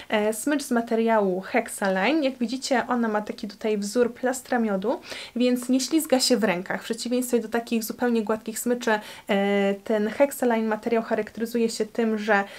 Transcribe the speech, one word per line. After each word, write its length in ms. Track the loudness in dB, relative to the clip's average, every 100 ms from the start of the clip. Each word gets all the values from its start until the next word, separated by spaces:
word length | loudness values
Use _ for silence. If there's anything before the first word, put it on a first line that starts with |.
| -4
e, 240 | 0 0
smycz 300 | 0 0 -2
z 80 | 0
materiału 720 | -2 0 0 4 4 4 0
Hexaline. 800 | -2 -2 -2 -2 0 2 2 2
Jak 140 | 0 -2
widzicie, 460 | -4 -4 0 0 0
ona 200 | 0 0
ma 140 | 0
taki 260 | -4 -8 -10
tutaj 300 | -6 -2 -2
wzór 360 | 0 2 0
plastra 460 | 0 -2 -2 -2 0
miodu, 400 | 0 0 -2 -4 -6 -14 -8 0
więc 220 | 2 2 2
nie 100 | 0
ślizga 400 | 2 0 2 2
się 180 | 4 2
w 60 |
rękach. 380 | 2 0 -2 -6
W 20 |
przeciwieństwie 560 | -6 -6 -2 -2 0 0
do 100 | 0
takich 340 | -4 -2 -2
zupełnie 400 | -2 -2 0 0
gładkich 360 | 0 -2 -4 -6
smyczy, 320 | -2 0 2 0 -2 -12 -2
e, 440 | 0 2 2 2 0
ten 260 | 0 0 0
Hexaline 580 | 2 2 2 0 2 0
materiał 360 | -2 0 -2
charakteryzuje 640 | 0 -2 -4 -6 -4 0 0
się 160 | 0 -4
tym, 320 | 0 0 0
że 260 | 2 2 2